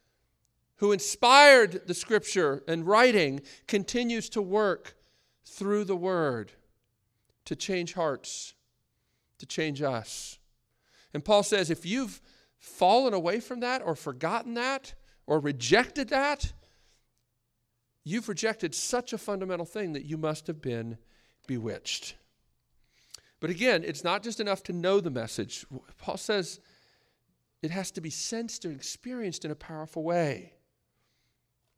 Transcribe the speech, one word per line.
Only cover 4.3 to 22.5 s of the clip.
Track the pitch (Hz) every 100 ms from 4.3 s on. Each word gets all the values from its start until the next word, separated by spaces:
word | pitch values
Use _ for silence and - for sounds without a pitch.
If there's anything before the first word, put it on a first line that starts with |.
to | 220
work | 185 208 208 - - - _ _ _ _
through | - - 202 208
the | 196 180
word | 185 180 147 117 95 - _ _ _ _ _ _ _ _
to | - -
change | - 180 170
hearts, | 185 160 131 - - - - _ _ _ _ _ _ _ -
to | 143
change | - 156 139
us. | 139 117 - - - - _ _ _ _ _ _ _
And | 147
Paul | 202 202
says, | 196 202 165
if | 160
you've | 170 254 220 - _ _ _ _
fallen | - - 180 240 262
away | 190 170 226
from | - 247
that | 247 254
or | 175 151
forgotten | 147 127 160 226 233
that | 233 254 269 - - - _ -
or | 156
rejected | 143 131 117 202 262 294 233
that, | 269 285 285 - - _ _ _ _ _ _ _ _ _ _ _ _ _ _
you've | 147 226 220
rejected | 175 220 220 165
such | - - 247 247
a | 220
fundamental | - 196 190 175 165
thing | 214 185
that | 143
you | 143 156
must | 156 156 -
have | 156
been | 131 117 117 113 _ _ _ _ -
bewitched. | 123 110 90 - - - - _ _ _